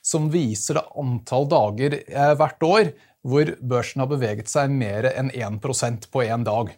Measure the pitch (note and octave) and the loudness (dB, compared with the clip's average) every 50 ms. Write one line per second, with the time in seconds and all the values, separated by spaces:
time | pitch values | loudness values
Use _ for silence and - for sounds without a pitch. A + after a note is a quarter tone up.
0 | - - - D#3+ D3+ D#3 D3+ F3 D3 A2 G#2+ - - - C#3+ - - - - - | -4 -2 -2 0 0 0 0 0 0 0 -2 -4 -4 -2 -2 -2 -4 -4 -10 -6
1 | C#3+ B2+ A#2+ A2+ - - B2+ B2+ C#3+ C#3+ E3+ D3+ G#2+ G#2 G#2 A2+ C3 D3 D3 C#3 | -4 -2 -4 -4 -4 -2 0 0 2 4 4 4 4 2 0 0 0 -2 -2 -4
2 | - - - C#3 C#3+ D3 D3+ C#3+ D3+ D3 - _ E3 D#3+ F#3+ A3 G#3 D#3 - _ | -8 -8 0 2 4 4 4 4 2 0 2 _ 2 4 6 4 4 2 0 _
3 | _ _ _ _ - B2+ B2+ D3 D3+ - - - B2+ A#2+ B2+ A#2+ A2 - - C#3 | _ _ _ _ -6 0 2 2 2 2 -2 -6 -4 -2 0 0 -2 -2 -2 -4
4 | C3 B2 - G#2+ B2+ G#2+ G#2+ G#2 G2 - - D3+ C#3 C3+ C#3 C3+ A#2+ G2+ G2+ G#2+ | -2 -2 0 -2 -2 -2 -2 -4 -6 -2 0 0 2 2 0 0 -2 -2 -2 0
5 | A#2 C3 - - C3 C3+ - B2+ A2+ G#2 G#2+ G#2 - C3 C3 - - A#2+ A#2+ - | 0 0 0 0 -4 -4 -4 -6 -6 -6 -6 -6 -4 -4 -2 -2 -2 -2 -4 -6
6 | - _ - C3+ A#2+ A2 A2+ A#2 A#2 A2+ G#2 A2+ A#2 G#2 - | -10 _ -2 -2 0 0 0 -2 -2 -2 -2 -2 -2 -4 -8